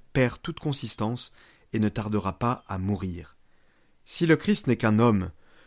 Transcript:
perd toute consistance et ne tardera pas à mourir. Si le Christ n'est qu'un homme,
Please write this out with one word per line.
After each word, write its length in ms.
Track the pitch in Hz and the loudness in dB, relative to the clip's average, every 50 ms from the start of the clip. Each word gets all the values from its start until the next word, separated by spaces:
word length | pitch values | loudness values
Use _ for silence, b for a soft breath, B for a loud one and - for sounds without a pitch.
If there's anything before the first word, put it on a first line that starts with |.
| - - - | -18 -4 0
perd 260 | 139 127 120 - - | 2 2 2 0 -6
toute 200 | - 170 160 - | -10 -12 -12 -6
consistance 720 | - 151 135 - - 107 - - 107 110 123 123 - - b b b b b b b b - | -6 -6 -4 -4 -4 -6 -4 -4 -4 -4 -4 -6 -8 -12 b b b b b b b b -2
et 40 | 110 | 0
ne 120 | 107 104 | 0 0
tardera 480 | - 120 104 107 104 101 92 95 90 - | 0 -2 -6 -2 -2 -2 -2 -4 -4 -2
pas 260 | 123 120 - - _ - | -2 -2 -2 -4 _ -10
à 100 | 95 95 | -8 -4
mourir. 580 | 92 101 104 87 95 92 85 87 80 - - _ _ _ _ _ _ _ _ _ _ _ _ _ - | -2 -2 -2 -2 -4 -8 -8 -10 -14 -18 -20 _ _ _ _ _ _ _ _ _ _ _ _ _ -8
Si 200 | - - - 170 | -6 -2 0 4
le 120 | 160 156 | 4 4
Christ 300 | 151 - 208 208 - - | 4 4 0 0 0 2
n'est 100 | 131 117 | 0 0
qu'un 220 | - 120 110 107 107 | 2 2 2 4 6
homme, 320 | 120 120 107 95 90 90 - b b b b b b | 6 6 4 2 0 -4 -10 b b b b b b